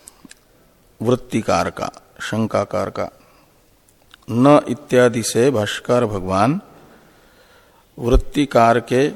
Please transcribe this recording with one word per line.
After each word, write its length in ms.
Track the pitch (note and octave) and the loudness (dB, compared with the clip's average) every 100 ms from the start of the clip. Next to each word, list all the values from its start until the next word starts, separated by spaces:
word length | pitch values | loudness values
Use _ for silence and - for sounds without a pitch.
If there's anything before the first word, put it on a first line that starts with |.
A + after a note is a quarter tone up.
| - - - - _ _ _ _ _ - | -20 -20 -20 -20 _ _ _ _ _ -6
वृत्तिकार 680 | A2 B2 - A2+ G2+ F2 F2+ | -2 -2 -2 -4 -2 -2 -2
का, 220 | - - - - - | -6 -10 -12 -20 -14
शंकाकार 680 | - G#2+ A2 G#2 G2+ G2 G2 | -8 -4 -2 -2 -2 -4 -6
का। 200 | - F#2+ - _ _ _ _ _ _ _ _ _ - - | -8 -10 -12 _ _ _ _ _ _ _ _ _ -20 -6
न 360 | A2+ C#3 D3 - | 2 4 4 2
इत्यादि 540 | A#2 - B2 B2 A#2 | -6 0 2 4 2
से 280 | G#2+ A2 C3+ | -2 0 0
भाष्कर 540 | A2 G#2 - - B2 A2 | 0 -2 -6 -2 0 0
भगवान 560 | G2+ F#2 F#2+ A2+ F#3 - - - - _ _ _ _ _ _ _ _ _ - | -4 -2 0 0 -2 -8 -20 -20 -20 _ _ _ _ _ _ _ _ _ -8
वृत्तिकार 800 | A#2+ C3 - D3 C#3+ B2 A2+ A#2+ | 0 2 2 -2 0 4 4 4
के 280 | - B2 D3 | 0 0 0